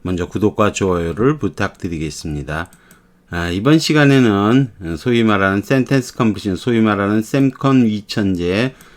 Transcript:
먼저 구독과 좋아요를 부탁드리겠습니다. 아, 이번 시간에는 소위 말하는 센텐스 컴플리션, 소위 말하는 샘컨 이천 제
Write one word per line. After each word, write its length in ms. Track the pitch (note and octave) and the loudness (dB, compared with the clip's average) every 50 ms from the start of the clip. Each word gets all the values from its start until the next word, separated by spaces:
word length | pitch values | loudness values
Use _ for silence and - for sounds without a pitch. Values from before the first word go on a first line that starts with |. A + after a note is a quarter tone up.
먼저 260 | _ F#2 F#2 E2+ F2 | _ -4 -4 -4 -4
구독과 460 | E2+ - G2 F#2+ G#2 - - G#2+ G2+ F#2+ | -6 -4 0 0 0 2 2 0 0 0
좋아요를 640 | - G2+ F#2+ F2+ F2 E2+ E2 D#2+ E2 A2 C3+ D#3 | 0 0 0 0 0 -2 -4 -4 0 0 0 0
부탁드리겠습니다. 1300 | D3+ - G2 D#2 - G2+ F#2 - _ - F#2+ E2+ D#2 D#2 D#2 D2 - - E2+ D2+ D2 C#2+ C#2 D2+ D#2 E2+ - - _ _ _ - _ _ _ _ _ _ _ | 0 -4 -6 -4 -4 -6 -6 -6 _ -8 -8 -6 -6 -6 -8 -8 -10 -10 -8 -8 -8 -8 -8 -8 -8 -8 -10 -14 _ _ _ -20 _ _ _ _ _ _ _
아, 220 | - F2 E2+ F2 | -8 -6 -4 -4
이번 280 | F2 F#2+ G#2 C3+ D#3 E3 | -4 -2 2 2 2 2
시간에는 1160 | D#3 - D#3 D3+ D3 C#3 C#3 C3+ B2+ A#2 G2+ G2+ G2+ G#2 A#2+ C3 C#3 A#2+ G2+ - F2+ E2 E2+ | 2 2 2 4 4 4 6 4 4 4 4 4 4 4 4 4 2 0 -4 -12 -8 -8 -8
소위 260 | D#2 - B2 A#2+ A#2 A#2 | -4 -2 0 0 2 2
말하는 380 | A2 G#2+ G2 F#2+ G2 F#2+ G2+ | 2 2 2 2 0 0 -2
센텐스 540 | G2+ - C3+ C3+ B2+ - C#3 C3+ A#2+ - - | -2 0 0 0 0 0 0 -2 -2 -4 -6
컴플리션, 420 | - B2 A2 G2+ F#2+ - G#2 F#2 | -2 -2 -2 -2 -2 -4 -4 -4
소위 240 | E2 - B2+ A#2+ A2+ | -4 -2 -2 0 2
말하는 400 | A2 G#2+ G#2 G2 G2+ G2 G#2+ A2 | 2 2 2 0 0 0 0 -2
샘컨 680 | G#2+ - - C#3+ C#3 C3+ - - - C#3 C3+ C3 B2 | -2 -2 -2 0 0 0 -2 -2 -2 2 4 4 4
이천 500 | A2+ G#2+ G#2 G2 _ - A#2 G#2+ G2 F#2+ | 2 0 -4 -8 _ -4 -2 0 0 0
제 380 | F2 F2 F2 F#2 G2+ A#2+ C3 - - - - - | -2 -2 -2 0 0 -2 -2 -4 -10 -20 -20 -20